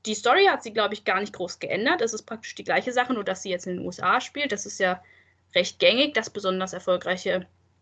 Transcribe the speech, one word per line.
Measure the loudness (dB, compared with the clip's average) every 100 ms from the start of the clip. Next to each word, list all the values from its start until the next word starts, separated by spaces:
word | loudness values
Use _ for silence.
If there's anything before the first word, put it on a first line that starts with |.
| -6
Die |
Story | -2 4 6 6
hat | 4
sie, | -2
glaub | 0 0
ich, | 0
gar | 0 0
nicht | -2
groß | -6 -8 -6
geändert. | -4 0 2 2
Es | 0
ist | -4
praktisch | -10 -12 -12 -12
die |
gleiche | 0 0 2
Sache, | 0 0
nur | -2 -2
dass | -6
sie | -4
jetzt | -6 -4
in | -6
den | -8
U |
S | -2
A | 2 2
spielt. | 0 -6 -4
Das | -4 -8
ist | -2
ja | 0 0 -8 _ _ _ _ 0
recht | 0 4
gängig, | 4 6 2
dass | 0 -4
besonders | -4 -2 -2 -4
erfolgreiche | -6 -2 0 0 -4 -2 -2 -4 _ _ _